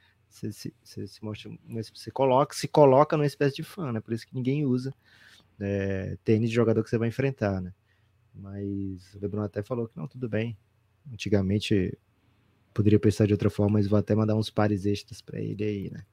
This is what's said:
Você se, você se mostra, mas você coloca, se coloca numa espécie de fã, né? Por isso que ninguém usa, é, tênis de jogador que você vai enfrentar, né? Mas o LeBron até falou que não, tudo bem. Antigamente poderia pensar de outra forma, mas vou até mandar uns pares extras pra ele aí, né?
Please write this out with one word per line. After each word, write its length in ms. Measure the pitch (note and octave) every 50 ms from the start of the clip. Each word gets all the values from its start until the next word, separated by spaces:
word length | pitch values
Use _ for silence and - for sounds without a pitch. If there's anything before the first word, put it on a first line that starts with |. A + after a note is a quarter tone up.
| _ _ _ _ _ _
Você 220 | _ - B2 A2
se, 220 | G#2 - - C3 - _ _
você 240 | - - G#2 G#2
se 160 | G2+ - - G#2+
mostra, 260 | G#2+ G#2 - - G#2+ A2 - _
mas 240 | - A#2 A2+ G#2+ -
você 220 | - - - A2+
coloca, 420 | - - C3+ C3+ B2 C3 D3 - -
se 140 | - -
coloca 480 | - - D#3 D3 C3+ B2+ C#3 D3+ - E3
numa 100 | D3+ D3
espécie 300 | C#3+ - - C#3+ C#3 C#3
de 80 | - D#3+
fã, 280 | - - G3+ E3 C3 A2+
né? 60 | A2
Por 120 | - - A#2
isso 140 | A2 -
que 80 | _ -
ninguém 300 | C3 A#2+ B2+ C#3 D3+ D3+
usa, 280 | B2+ B2 B2+ B2+ C3+ - _ _ _ _ _ - - - - _ _ _ -
é, 580 | G2+ G2 G2+ G2 G2 G2 G2 F#2+ F#2+ G2 G2 - -
tênis 260 | A#2 A2 G#2+ A#2 A#2
de 60 | A2
jogador 280 | A#2+ A2+ A2+ A2 A2+ A2
que 60 | -
você 80 | B2
vai 100 | A2 A#2
enfrentar, 540 | A#2 - - C3+ C#3 C3+ - A2 G2+ G2 F#2
né? 120 | F#2 F2 - _ _ _ _ _ _ _ _ _ _ _ -
Mas 800 | G2+ G2 G2 G2 G2+ G2+ G2+ G2+ G2 G2 F#2+ F#2+ F2+ F#2 _ -
o 40 | F#2+
LeBron 220 | G2+ G2 G#2 G#2+
até 220 | G#2 G2 - G#2 G2+
falou 240 | - B2+ A#2+ A#2
que 100 | A#2 -
não, 100 | E3 D#3+
tudo 200 | C#3 - B2 B2+ A2
bem. 260 | A2 G#2+ A2+ A#2+ A2 - _ _ _ _ _ _ _ _ - D3
Antigamente 840 | A#2 - - G2 G#2 G2 F#2 F#2 G#2 G#2+ - - A2+ G2 F2+ - - - _ _ _ _ _ _ _ _ _ _ _ _ _ _ -
poderia 260 | - G2+ G#2 G#2+ G#2
pensar 260 | - G#2+ - - G#2+
de 80 | G2+ G#2
outra 160 | F#2+ - G2+
forma, 240 | - - G#2 G2+ G#2+ G#2+
mas 80 | G2+
vou 100 | G2 G#2+
até 160 | G#2 F#2+ - G#2+
mandar 220 | G#2+ A2 G#2+ G#2+
uns 160 | A2 A2 -
pares 340 | - A2 G#2+ G#2+ G#2 F#2 F#2+
extras 360 | G#2 G2+ - - - G#2+ -
pra 180 | - - - G#2+
ele 240 | G#2+ A2 G#2+ G2+ G#2+
aí, 260 | G#2+ G#2 G2+ F#2 -
né? 120 | - - - _